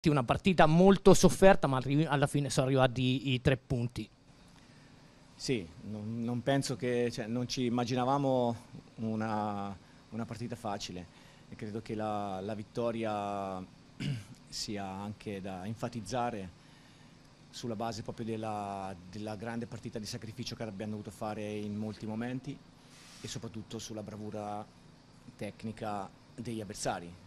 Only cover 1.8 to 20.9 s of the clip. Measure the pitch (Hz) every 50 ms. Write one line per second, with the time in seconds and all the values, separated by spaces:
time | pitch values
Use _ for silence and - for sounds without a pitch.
1.8 | 123 131 139 147 160 151 143 143 139 139 - 143 143 135 - - 135 127 139 131
2.8 | 127 131 117 123 127 127 127 139 - 139 131 123 - 151 135 117 - _ 139 120
3.8 | 120 120 - - 110 - - _ - - - - - - - - - - - -
4.8 | - - - - - - - - - - - - - - 135 110 90 80 80 -
5.8 | - 101 107 107 104 110 113 117 117 117 120 120 110 135 139 139 135 - 135 107
6.8 | 131 123 123 120 120 120 120 - 113 107 117 123 123 117 - 135 127 120 113 123
7.8 | 120 107 131 127 123 127 139 143 143 135 131 127 123 120 117 120 - - - -
8.8 | - - - - 110 110 110 110 110 113 107 107 104 107 101 101 101 101 98 92
9.8 | - - - - - - 107 113 113 - 120 104 120 110 117 - - 110 101 104
10.8 | - - 90 90 87 - - - - - - - - - - - 113 107 101 113
11.8 | 107 - 117 107 107 107 107 104 101 101 95 95 92 104 110 104 107 - - 120
12.8 | 117 117 110 113 113 107 104 104 101 101 101 101 98 95 95 92 92 - - -
13.8 | - - - - 127 143 139 110 101 - - - - - - - - - 107 98
14.8 | 98 95 95 98 101 104 104 - - 110 101 95 92 98 95 90 90 104 113 -
15.8 | - 117 - 120 101 90 127 123 120 120 113 104 95 92 - - - - - -
16.8 | - - - - - - - - - - - - - - - - - 120 113 101
17.8 | 117 117 110 104 113 - 117 - 120 110 113 110 110 110 107 104 101 98 101 98
18.8 | 95 95 98 87 87 92 90 107 104 107 110 101 113 117 117 117 117 - - 107
19.8 | - 120 - 117 104 98 - 117 - 107 107 - 117 - 117 - 123 110 98 95
20.8 | 110 107